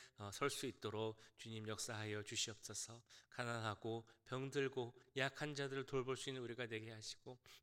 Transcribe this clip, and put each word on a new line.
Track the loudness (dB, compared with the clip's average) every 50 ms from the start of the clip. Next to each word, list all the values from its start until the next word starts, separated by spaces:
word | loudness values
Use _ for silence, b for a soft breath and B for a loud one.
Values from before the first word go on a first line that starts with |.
| B B B -8
어, | -6 -6 0
설 | 4 4 4
수 | 4 4 0
있도록 | -2 -2 -2 -2 0 2 2 2 2 0 B B B B -12
주님 | -8 -6 -6 -4 -2 -2
역사하여 | -2 -2 -2 -2 -2 -2 0 0 0 -2 -2
주시옵소서. | -2 0 2 2 2 0 -6 -8 -6 -4 -4 -4 -4 -6 -12 -16 B B B B B
가난하고 | -4 0 0 2 2 2 2 2 2 2 0 0 0 0 -2 B B B _
병들고 | -2 0 0 0 2 4 4 4 4 4 2 0 0 -2 -10 -18 -6 _ 2
약한 | 2 2 2 0 0 0 0
자들을 | 0 0 0 0 -2 0
돌볼 | 2 2 2 2 2 0 0
수 | 0 -2
있는 | -2 -2
우리가 | -2 -4 -2 -2 -2
되게 | -2 -2 -2 -4 -4
하시고 | -8 -8 -6 -6 -8 -6 -8 -10 -12 -12 B B B B